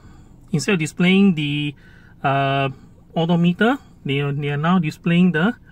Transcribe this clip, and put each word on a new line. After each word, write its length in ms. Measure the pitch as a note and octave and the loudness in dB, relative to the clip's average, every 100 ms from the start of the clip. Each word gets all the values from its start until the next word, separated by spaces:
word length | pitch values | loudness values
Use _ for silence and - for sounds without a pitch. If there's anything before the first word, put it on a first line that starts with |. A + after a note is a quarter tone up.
| - - - - - | -14 -20 -20 -20 -6
instead 220 | D3+ G#3+ | -4 -2
of 40 | F#3 | -2
displaying 560 | D3+ - F3+ F#3+ G3+ | -2 0 2 4 4
the, 400 | D#3 D3 D3 D3 C#3 - - - - | 2 -2 -4 -6 -10 -18 -20 -20 -6
uh, 460 | C#3 C#3 C#3 C#3 C3+ - - - - E3+ | -2 0 0 -2 -2 -6 -18 -20 -8 -4
odometer, 600 | E3 E3+ F3 F3 A3 C#4 - - | 0 2 0 2 0 0 -6 -12
they 160 | C#3+ C#3 | -6 -4
are, 100 | C#3+ | -2
they 200 | C#3+ C#3+ | -4 -4
are 60 | C#3+ | -2
now 220 | D#3+ F#3 | 0 0
displaying 540 | D3+ - F3 E3+ F#3 | 0 -4 0 2 2
the 240 | D#3 G3+ - - | 2 0 -2 -12